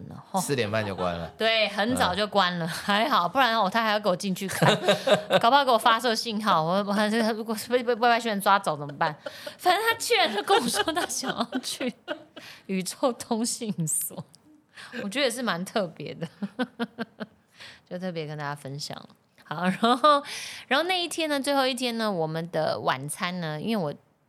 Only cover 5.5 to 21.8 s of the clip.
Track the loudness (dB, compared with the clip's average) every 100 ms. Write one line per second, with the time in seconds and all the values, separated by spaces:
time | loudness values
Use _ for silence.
5.5 | 6 6 4 6 4 2 0 -2 -2 2
6.5 | 2 4 0 0 0 2 2 0 -2 -4
7.5 | -6 0 0 0 2 4 4 2 2 4
8.5 | 4 4 -4 -6 -2 -2 -4 -12 -14 -16
9.5 | -2 2 2 2 0 0 2 2 0 2
10.5 | 2 2 0 0 -2 -4 -4 -4 -4 -4
11.5 | -6 -6 -6 -6 -6 -10 -12 -14 -20 -20
12.5 | -14 -4 -4 -4 -2 -2 -2 -4 -2 -2
13.5 | -4 -4 -4 -2 -2 -4 -10 -16 -20 _
14.5 | _ _ -20 -14 -8 -6 -2 0 0 -2
15.5 | -2 -2 -2 -2 -6 -12 -10 -10 -8 -8
16.5 | -6 -6 -6 -8 -8 -14 -14 -16 _ _
17.5 | -20 -20 -20 -14 -10 -8 -6 -8 -6 -8
18.5 | -8 -10 -10 -10 -12 -14 _ _ _ -10
19.5 | -2 -2 2 2 4 6 4 2 -10 -12
20.5 | -12 -2 0 2 0 -2 -2 -2 0 0
21.5 | 2 2 0